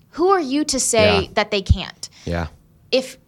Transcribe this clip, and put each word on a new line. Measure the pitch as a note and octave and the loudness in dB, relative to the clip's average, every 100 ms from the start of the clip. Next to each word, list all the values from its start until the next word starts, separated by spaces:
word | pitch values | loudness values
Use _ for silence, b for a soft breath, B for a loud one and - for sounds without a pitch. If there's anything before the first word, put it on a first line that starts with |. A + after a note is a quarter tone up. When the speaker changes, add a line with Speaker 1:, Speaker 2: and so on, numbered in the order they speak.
| _ | _
Speaker 1:
who | - F4+ | -2 2
are | F#4+ | 2
you | C4+ C#4+ D4+ | 0 -2 -2
to | C4 | -2
say | - A3+ G#3+ G3+ | 0 2 4 2
Speaker 2:
Yeah. | F#3+ - | -2 -4
Speaker 1:
that | G#3 | -2
they | G3+ | 0
can't?" | F#3 F#3+ - - - B - | 2 2 0 -14 -18 B -8
Speaker 2:
Yeah. | E2+ D#2+ - _ _ _ | -6 -6 -10 _ _ _
Speaker 1:
If, | B3+ B3+ - | -4 -4 -10